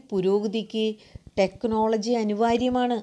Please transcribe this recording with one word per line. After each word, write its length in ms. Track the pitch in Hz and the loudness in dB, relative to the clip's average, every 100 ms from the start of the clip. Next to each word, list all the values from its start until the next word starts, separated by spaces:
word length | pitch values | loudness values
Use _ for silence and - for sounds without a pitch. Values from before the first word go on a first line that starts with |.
പുരോഗതിക്ക് 800 | - 196 185 202 214 220 214 220 220 214 - - - - | -2 -2 2 0 0 -4 -4 -2 -2 -4 -12 -20 -6 0
ടെക്നോളജി 800 | 190 - 226 220 220 226 214 240 | 0 -2 -2 0 2 0 0 0
അനിവാര്യമാണ്, 800 | 214 208 233 233 254 247 247 233 | 0 0 2 2 2 0 0 -2